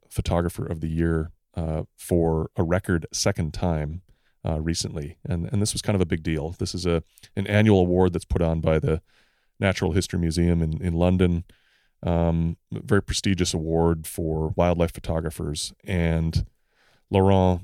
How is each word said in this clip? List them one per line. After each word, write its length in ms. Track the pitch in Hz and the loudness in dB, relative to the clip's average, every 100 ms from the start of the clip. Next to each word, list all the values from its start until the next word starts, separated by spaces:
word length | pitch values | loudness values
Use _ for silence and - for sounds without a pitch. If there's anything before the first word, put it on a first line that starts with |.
| _ | _
Photographer 560 | - - 87 87 - | -8 -2 0 -2 -4
of 160 | 85 82 | -8 -6
the 60 | 80 | -4
Year, 440 | 80 82 82 80 - _ - | 0 0 0 -4 -12 _ -8
uh, 260 | 82 80 - - | -4 -4 -6 -12
for 540 | - 87 82 80 80 - | -2 2 2 0 -2 -2
a 60 | |
record 420 | 85 90 - 87 76 | 0 0 0 -2 -2
second 400 | - 101 98 80 | -4 -2 -2 -4
time, 500 | - 90 78 76 85 - _ _ _ - | -4 -2 -2 -4 -8 -14 _ _ _ -6
uh, 140 | 80 | -4
recently. 580 | 80 85 82 80 73 - - | -4 -4 -6 -8 -12 -12 -8
And, 200 | 87 85 | -6 -4
and 80 | 101 | -2
this 120 | 104 | -2
was 100 | - | -2
kind 140 | - 101 | -2 0
of 40 | |
a 60 | 87 | 0
big 160 | 87 | -2
deal. 320 | 82 78 76 90 | -2 -4 -4 -6
This 120 | 92 | -8
is 140 | 90 90 | -4 0
a, 160 | 82 - _ - | 0 -2 _ -12
an 140 | - 98 | -8 0
annual 320 | 104 110 98 | 4 6 6
award 320 | 87 90 92 | 6 4 4
that's 120 | 87 | 2
put 160 | - - | -2 0
on 200 | 85 82 | 0 0
by 180 | 80 80 | 2 2
the 240 | 82 80 - _ _ _ _ - | 2 -2 -4 _ _ _ _ -4
Natural 320 | 98 90 90 | -2 0 0
History 280 | 85 - 90 | 0 0 0
Museum 420 | 85 80 87 85 | 0 2 2 2
in, 180 | 80 78 | 0 -2
in 140 | 90 | -2
London. 480 | 82 90 90 90 85 - _ _ _ _ _ | 2 4 4 2 0 -6 _ _ _ _ _
Um, 540 | 85 85 85 82 82 82 _ | -2 0 2 2 0 -4 _
very 320 | 107 - 101 | -12 0 0
prestigious 500 | - - 104 92 90 | 2 -2 0 0 0
award 540 | 87 80 82 85 82 80 | -2 0 2 2 2 -4
for 480 | - 80 80 78 82 | -6 -4 -2 -2 0
wildlife 360 | 87 85 82 | 2 2 0
photographers. 800 | - - 80 82 - 80 76 - - | -4 -4 -4 -4 -6 -6 -6 -8 -10
And 600 | - 90 85 82 82 - - _ _ _ _ _ - | -4 0 2 0 0 -2 -4 _ _ _ _ _ -2
Laurent, 500 | 98 95 98 92 90 | 2 4 6 4 2